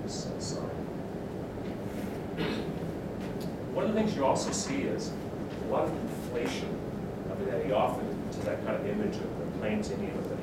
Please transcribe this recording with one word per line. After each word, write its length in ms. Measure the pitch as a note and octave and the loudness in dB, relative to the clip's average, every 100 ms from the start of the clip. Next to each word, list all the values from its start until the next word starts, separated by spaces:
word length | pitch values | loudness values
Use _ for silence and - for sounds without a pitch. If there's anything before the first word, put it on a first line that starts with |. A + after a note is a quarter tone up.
was, 240 | - - - | -2 -2 -2
uh, 120 | - | -2
signed. 300 | - - - - - - - - - - - - - - - - - - - - - - - - - - - - - - - - - | -2 -2 -2 -2 -4 -4 -4 -4 -4 -4 -4 -4 -4 -4 -4 -4 -2 -4 -2 0 0 0 -2 -2 -2 -4 -4 -4 -4 -2 -2 -2 -2
One 120 | - G3+ | 2 4
of 80 | |
the 60 | A3 | 4
things 160 | G#3+ C#3 | 4 4
you 80 | C3+ | 4
also 260 | - - | 4 2
see 320 | - - - | 0 0 0
is 280 | - - - - - - - - - | 2 0 -2 -4 -4 -4 -4 -4 2
a 40 | |
lot 140 | D3+ D#3+ | 2 4
of 60 | |
inflation 800 | E3 - - - B2 C3+ - - - - - - - - | 2 -2 -2 -2 0 0 0 0 -2 -2 -4 -4 -4 -2
of 100 | - | 0
identity, 300 | - - - | 0 2 4
often 340 | - - - - G2+ - | 6 6 4 0 0 -2
to 80 | - - | -2 0
that 180 | - - | 0 0
kind 100 | - | 2
of 80 | G3+ | 2
image 280 | G#3 G#3 - | 2 2 2
of 240 | - - | -2 -2
the 200 | - - | -2 0
Plains 300 | G#3+ G#3+ - | 2 2 2
Indian 240 | - G3+ - | 0 0 0
with 140 | - | -2
the 80 | - | -2